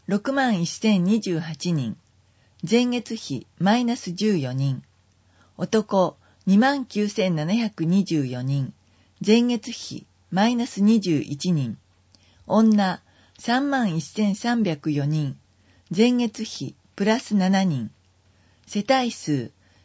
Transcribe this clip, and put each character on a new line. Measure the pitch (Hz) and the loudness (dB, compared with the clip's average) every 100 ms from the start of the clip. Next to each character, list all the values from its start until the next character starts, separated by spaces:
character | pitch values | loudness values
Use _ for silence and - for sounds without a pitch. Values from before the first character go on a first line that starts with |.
| - | -4
六 | 202 269 | -2 0
万 | 277 254 190 | 0 0 0
一 | 170 | -2
千 | - 220 202 | -2 2 2
二 | 175 220 | 2 0
十 | 196 165 | 0 -4
八 | 160 156 175 | -6 -6 -2
人。 | 160 117 - _ _ _ _ _ _ | -2 -2 -8 _ _ _ _ _ _
前 | 165 226 247 | 0 0 2
月 | 247 - 220 | -2 -6 -10
比 | - 131 - _ | -8 -8 -10 _
マ | 185 233 | 2 2
イ | 240 | 0
ナ | 240 | -4
ス | - | -8
十 | 175 214 185 | -2 0 0
四 | 127 | -2
人。 | 131 139 135 - _ _ _ _ _ _ - | -2 -2 -4 -10 _ _ _ _ _ _ -8
男 | 185 220 208 196 175 - _ _ - | 0 0 2 2 0 -2 _ _ 4
二 | 196 | 4
万 | 254 285 254 | 4 2 -4
九 | 208 208 | -4 -2
千 | - 185 160 | 0 0 0
七 | 156 226 | 0 0
百 | 220 - 160 | -2 -2 2
二 | 190 | 2
十 | 190 160 131 | 2 0 -2
四 | 123 | -4
人。 | 131 139 135 - _ _ _ _ | -2 -2 -2 -8 _ _ _ _
前 | 190 226 240 | 2 4 4
月 | 240 233 | -2 -6
比 | - - 127 - _ _ | -12 -12 -14 -14 _ _
マ | 175 220 | 0 2
イ | 240 | 0
ナ | 233 | -4
ス | - | 2
二 | 202 226 | 4 4
十 | 185 147 | 2 0
一 | - 143 180 | -2 -6 -2
人。 | 160 123 - _ _ _ _ _ _ - | 0 -2 -6 _ _ _ _ _ _ 0
女 | 208 226 208 190 - _ _ _ _ | 4 4 4 2 -2 _ _ _ _
三 | - 247 285 | -2 -2 0
万 | 269 220 160 | -2 0 -2
一 | |
千 | - - 208 196 | -6 -2 -2 0
三 | 233 240 | -2 0
百 | 196 151 160 | 0 -2 -2
四 | 147 143 | -2 0
人。 | 156 143 131 _ _ _ _ _ | -2 -4 -8 _ _ _ _ _
前 | 175 240 247 | 2 2 2
月 | 240 - 220 | -2 -4 -10
比 | - 135 - _ - | -8 -12 -12 _ -4
プ | 202 | 0
ラ | 247 | 0
ス | - | 0
七 | 208 185 190 | 0 2 2
人。 | 190 135 107 - _ _ _ _ _ _ _ | 2 -2 -6 -12 _ _ _ _ _ _ _
世 | 208 202 | -6 0
帯 | 262 247 | 2 0
数 | - - 139 113 - _ _ | -4 -2 -2 -2 -12 _ _